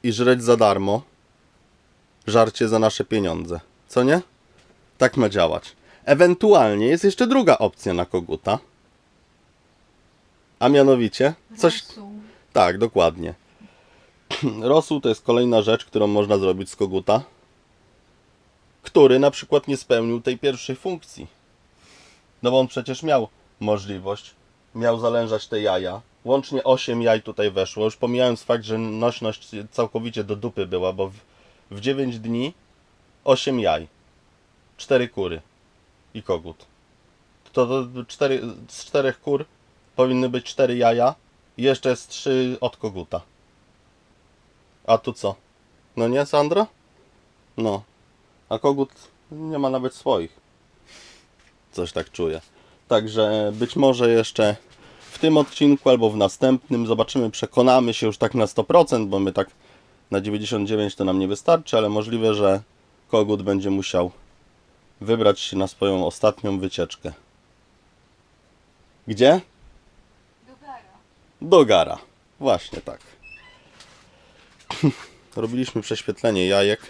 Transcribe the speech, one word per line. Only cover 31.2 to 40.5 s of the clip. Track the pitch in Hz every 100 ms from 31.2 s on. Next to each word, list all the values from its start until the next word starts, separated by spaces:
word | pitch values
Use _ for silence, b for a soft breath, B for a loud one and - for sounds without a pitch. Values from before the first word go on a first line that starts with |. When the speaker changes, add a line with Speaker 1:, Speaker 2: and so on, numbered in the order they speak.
| _ b b b b
Speaker 1:
w | 101
dziewięć | 113 139 131 117
dni | 113 117 139 - _ _ _ _ _ _
osiem | 143 127 - 127
jaj. | 98 78 80 _ _ _ _ _ _ _ _ _
Cztery | - 135 120
kury | - 92 80 - _ _ _ _ _ _
i | 107
kogut. | - 87 82 80 _ _ _ _ _ _ _ _ _
To, | - 120
to | 135 123 127 120
cztery, | - 143 139 120 - 113
z | -
czterech | - 143 135 -
kur | - 139 156 _ _ _ _ -
powinny | 127 127 127
być | 123
cztery | -